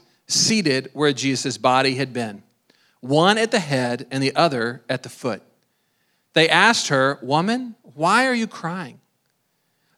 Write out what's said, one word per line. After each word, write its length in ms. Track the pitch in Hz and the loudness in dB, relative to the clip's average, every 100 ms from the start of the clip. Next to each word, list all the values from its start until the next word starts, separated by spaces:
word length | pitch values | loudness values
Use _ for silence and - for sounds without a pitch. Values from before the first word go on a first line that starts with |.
| _ _ - | _ _ -6
seated 600 | - - 220 160 131 131 | -2 0 2 2 0 -4
where 200 | 135 151 | -2 0
Jesus' 460 | 127 135 127 135 110 | 0 -2 -2 -4 -2
body 380 | 127 131 135 127 | 2 2 2 0
had 160 | 131 | -4
been, 320 | 123 113 101 - _ _ _ _ _ | -6 -8 -10 -18 _ _ _ _ _
one 380 | 123 147 180 220 | 0 4 4 2
at 120 | 220 | 0
the 80 | 226 | -2
head 480 | 151 135 123 120 120 | 0 -2 -2 -4 -6
and 120 | 135 | -2
the 120 | 135 147 | -2 2
other 460 | 170 127 113 131 - | 2 2 -4 -6 -6
at 140 | 131 | -8
the 60 | 127 | -8
foot. 340 | - 131 98 _ _ _ _ _ _ _ _ _ | -8 -6 -6 _ _ _ _ _ _ _ _ _
They 140 | 156 160 | 2 4
asked 400 | 160 208 233 - | 6 4 2 0
her, 300 | 139 135 143 | 0 0 -2
"Woman, 540 | 123 151 190 247 247 214 | -2 0 0 -2 -6 -14
why 440 | _ 131 165 220 262 | _ -4 0 2 2
are 80 | |
you 120 | 240 220 | 0 -4
crying?" 540 | - 165 285 135 - _ _ _ _ _ _ _ _ _ | -6 -10 -8 -12 -16 _ _ _ _ _ _ _ _ _